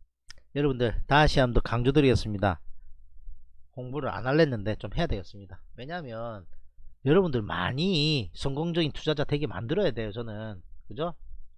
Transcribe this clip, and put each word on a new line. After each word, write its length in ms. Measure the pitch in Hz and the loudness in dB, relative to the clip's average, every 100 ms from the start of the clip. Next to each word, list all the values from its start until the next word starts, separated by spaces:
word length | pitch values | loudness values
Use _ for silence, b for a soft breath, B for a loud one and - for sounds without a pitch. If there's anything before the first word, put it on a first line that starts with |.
| - _ - - - | -20 _ -20 -20 -8
여러분들, 480 | 139 147 123 120 - - | 0 0 2 2 2 4
다시 340 | 139 151 147 | 6 6 6
한번 140 | 127 | 6
더 60 | 113 | 4
강조드리겠습니다. 1000 | - 117 123 139 135 110 110 104 98 90 - - - - - - - - - - - | 4 2 4 6 6 4 2 0 0 0 -6 -10 -10 -14 -14 -12 -10 -10 -12 -18 -16
공부를 380 | - 127 139 131 | -12 -8 -6 -4
안 160 | 90 123 | -2 2
할랬는데 500 | 151 156 117 101 101 | 4 4 2 -2 -4
좀 140 | 107 123 | -4 -2
해야 100 | 175 | 0
되겠습니다. 560 | 110 85 104 98 95 - - | 0 -4 -14 -16 -16 -16 -14
왜냐하면 720 | 131 175 139 113 117 107 87 - - - - - | -10 -10 -8 -8 -8 -8 -10 -10 -10 -14 -14 -4
여러분들 380 | 131 175 180 120 | 4 4 4 0
많이 880 | 104 85 90 127 185 170 151 147 98 | -2 -2 -2 0 0 2 2 2 -2
성공적인 580 | - 143 139 170 170 151 | -4 -2 -2 -2 0 0
투자자 320 | - - 147 | -2 -2 0
되게 220 | 139 147 143 | 0 0 -2
만들어야 440 | 95 113 175 185 | -4 -2 2 2
돼요, 200 | 117 110 | 0 -4
저는. 500 | 104 117 104 110 101 - - - | -6 -6 -6 -8 -10 -12 -14 -10
그죠? 260 | 107 170 - - - - | -4 -4 -6 -10 -10 -10